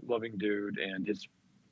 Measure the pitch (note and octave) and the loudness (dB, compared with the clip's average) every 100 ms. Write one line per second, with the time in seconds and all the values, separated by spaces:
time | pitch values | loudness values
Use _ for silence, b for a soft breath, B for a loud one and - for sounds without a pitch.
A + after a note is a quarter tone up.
0 | - A#2 A2+ G#2 G#2 G2+ G2+ G#2 G2 F#2+ | 0 0 0 0 2 2 0 -2 -2 0
1 | F#2+ G2+ - _ _ _ _ | 0 -2 -4 _ _ _ _